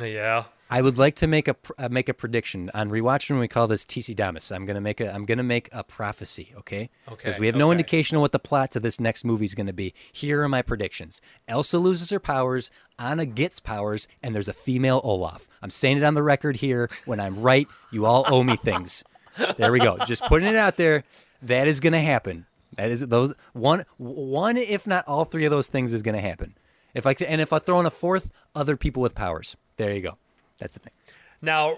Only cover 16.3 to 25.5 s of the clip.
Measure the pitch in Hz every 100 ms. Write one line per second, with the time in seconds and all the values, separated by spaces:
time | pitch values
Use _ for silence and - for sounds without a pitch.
16.3 | 143 151 127 139 123 117 - - 107 98
17.3 | 95 123 135 143 - - 113 107 123 214
18.3 | 131 127 113 120 90 87 - - _ _
19.3 | - 202 185 220 123 117 90 - 117 -
20.3 | 156 196 220 202 - 165 151 - - -
21.3 | _ 123 123 143 143 160 165 156 127 -
22.3 | 85 - _ _ - 107 120 135 117 135
23.3 | 143 - - 120 175 165 - 123 143 135
24.3 | 139 202 240 226 202 214 185 - 143 156
25.3 | 165 151